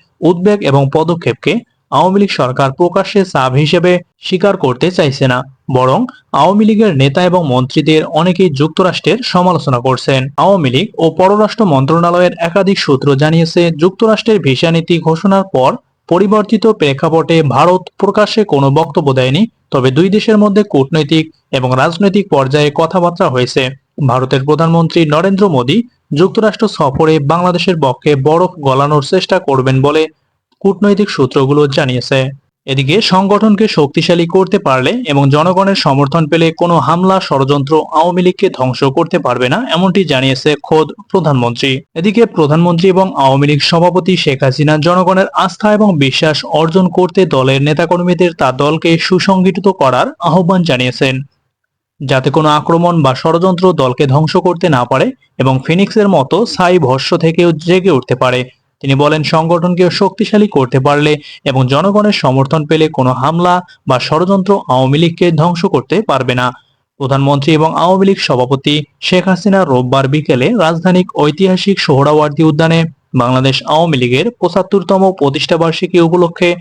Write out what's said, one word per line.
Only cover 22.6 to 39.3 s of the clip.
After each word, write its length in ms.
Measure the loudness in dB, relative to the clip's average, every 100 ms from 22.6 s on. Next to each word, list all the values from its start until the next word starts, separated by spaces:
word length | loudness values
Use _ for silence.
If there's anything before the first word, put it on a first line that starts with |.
| 0 0
কথাবার্তা 500 | -2 0 -2 0 -2
হয়েছে। 340 | 0 -2 -2 -4 -6 _ -4 0
ভারতের 340 | 0 0 -2
প্রধানমন্ত্রী 580 | 0 0 2 2 2 0 0
নরেন্দ্র 400 | 0 0 0 0
মোদী 280 | 0 0 -2 -2 _ -6
যুক্তরাষ্ট্র 540 | 0 0 2 -2 0 -4
সফরে 460 | -2 -4 0 0 2 0
বাংলাদেশের 480 | 0 0 -2 -2 0
পক্ষে 340 | -2 -2 -2 0
বরফ 280 | 2 2 0 -2
গলানোর 440 | -2 0 0 0 0
চেষ্টা 320 | -2 0 -2
করবেন 380 | 0 0 0 2
বলে 220 | 2 0 -2 _ _ _ _ _
কূটনৈতিক 460 | -2 0 0 0 -2
সূত্রগুলো 520 | 0 -2 0 0 2 2
জানিয়েছে। 520 | 0 -2 -4 -2 -2 -2 -8 _ _ -6
এদিকে 280 | -4 0 0
সংগঠনকে 640 | 2 0 2 2 2 2 0
শক্তিশালী 580 | 0 -2 -2 0 0 0
করতে 300 | -2 -2 -2
পারলে 320 | 0 0 0 -2 -2
এবং 160 | 0 2
জনগণের 480 | 2 2 0 0 0
সমর্থন 460 | 0 0 0 0 0
পেলে 200 | 0 0
কোনো 240 | 0 0 0
হামলা, 380 | 0 0 2 0
ষড়যন্ত্র 520 | 0 -2 0 0 0 0 0
আওয়ামী 280 | 0 0 2
লীগকে 240 | 0 0 -2
ধ্বংস 320 | -2 -4 -2 -2
করতে 260 | 0 -2 -2
পারবে 280 | -2